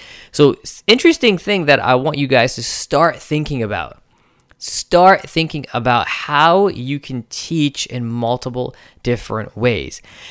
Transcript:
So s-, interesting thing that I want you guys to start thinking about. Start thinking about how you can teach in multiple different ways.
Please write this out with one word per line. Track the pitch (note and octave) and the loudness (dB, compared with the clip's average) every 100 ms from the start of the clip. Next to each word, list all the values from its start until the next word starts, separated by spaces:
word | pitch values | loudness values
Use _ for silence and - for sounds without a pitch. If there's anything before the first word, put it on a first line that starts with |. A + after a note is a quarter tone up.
| - - - | -20 -20 -8
So | - C#3+ - | 2 4 4
s-, | - - - | -6 -6 0
interesting | B3 E4+ D#4+ A#3+ F3+ | 2 4 4 2 0
thing | - G3 D3 | -2 0 2
that | C3 | 2
I | G2+ B2+ | 2 2
want | D3 C#3+ | 0 -2
you | C3+ | 2
guys | B2+ A#2+ - | 2 2 -2
to | |
start | A#2 - - C#3+ E3 - | -8 -8 -2 2 2 0
thinking | - D3+ D3 C3+ | -4 -4 -4 -4
about. | G#2+ F#2+ C2 - _ _ _ _ _ _ | -4 -6 -8 -14 _ _ _ _ _ _
Start | - - - F3 F#3 F#3 - | -10 -8 0 6 6 6 0
thinking | E3 D#3+ D3 - | -4 -4 -6 -8
about | B2 A#2 A#2+ - | -4 0 0 -2
how | - - D3 D#3+ F#3 G3+ | -8 -2 2 4 4 2
you | - B2+ C#3+ | -2 -6 -8
can | - C3 - | -8 -10 -10
teach | - - E3 D3 - - | -12 -4 0 0 -2 -8
in | B2 A#2 | -6 -6
multiple | A#2 A#2 B2 B2+ B2 B2 - - _ | -4 -2 -4 -6 -8 -8 -10 -20 _
different | B2 A#2+ - A2 G#2 G#2 | -4 -4 -4 -8 -8 -2
ways. | A#2+ G2+ C2 - - - - | 0 0 -4 -12 -20 -20 -6